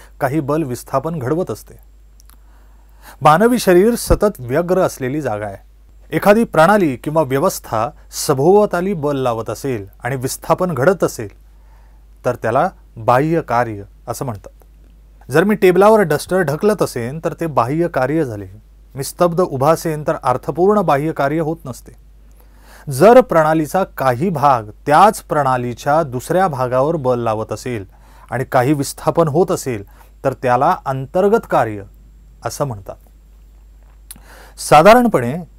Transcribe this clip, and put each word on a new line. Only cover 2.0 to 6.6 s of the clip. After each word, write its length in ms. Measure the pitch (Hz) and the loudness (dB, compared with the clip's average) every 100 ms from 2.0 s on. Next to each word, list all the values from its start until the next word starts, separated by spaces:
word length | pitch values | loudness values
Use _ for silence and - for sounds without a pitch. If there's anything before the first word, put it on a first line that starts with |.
| - - - - _ - - - _ - - - | -20 -20 -20 -20 _ -20 -20 -20 _ -20 -20 0
मानवी 360 | 151 156 233 247 | 4 6 4 2
शरीर 360 | - 175 214 | 4 4 4
सतत 460 | 233 - - 208 202 | 2 0 2 0 -2
व्यग्र 400 | 120 143 175 185 | -4 -2 0 0
असलेली 400 | 165 - 127 147 | 0 -2 -6 -4
जागा 260 | 131 104 104 | -4 -6 -8
आहे. 220 | 98 - - - - - | -12 -20 -20 -20 -20 -8
एखादी 320 | 160 196 208 | 0 2 2
प्रणाली 520 | 233 160 | 2 4